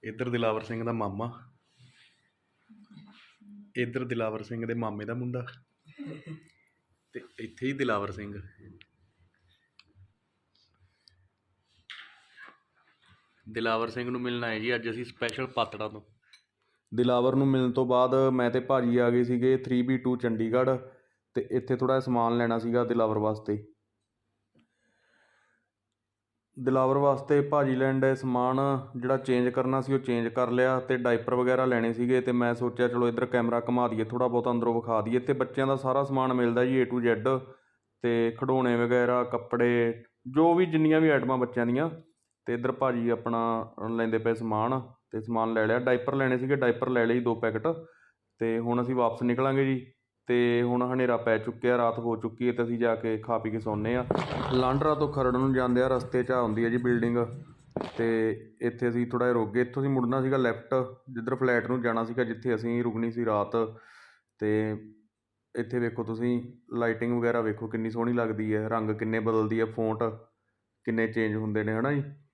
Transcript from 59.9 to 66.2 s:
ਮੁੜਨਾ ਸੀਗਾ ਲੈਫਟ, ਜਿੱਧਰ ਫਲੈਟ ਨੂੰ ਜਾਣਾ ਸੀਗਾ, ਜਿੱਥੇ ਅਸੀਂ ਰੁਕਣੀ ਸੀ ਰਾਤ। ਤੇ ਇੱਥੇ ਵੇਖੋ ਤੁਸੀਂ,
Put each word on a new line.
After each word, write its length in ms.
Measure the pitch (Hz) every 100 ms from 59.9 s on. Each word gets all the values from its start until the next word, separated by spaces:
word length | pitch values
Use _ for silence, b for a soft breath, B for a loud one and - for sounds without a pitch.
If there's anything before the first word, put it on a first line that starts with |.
ਮੁੜਨਾ 300 | 135 120 131
ਸੀਗਾ 140 | 131 135
ਲੈਫਟ, 380 | 123 113 - 131 127 - -
ਜਿੱਧਰ 240 | 120 113 131
ਫਲੈਟ 300 | 131 120 117
ਨੂੰ 140 | 127
ਜਾਣਾ 220 | 120 113
ਸੀਗਾ, 200 | 113 120
ਜਿੱਥੇ 300 | 120 110 127
ਅਸੀਂ 280 | 110 117 120
ਰੁਕਣੀ 260 | 120 113 117
ਸੀ 140 | 117
ਰਾਤ। 320 | 117 104 101 117 113 113 B B B B B _
ਤੇ 100 | 107 107 110 107 - - _ _ _ _ _
ਇੱਥੇ 240 | - 110 123
ਵੇਖੋ 260 | 117 113
ਤੁਸੀਂ, 360 | 110 113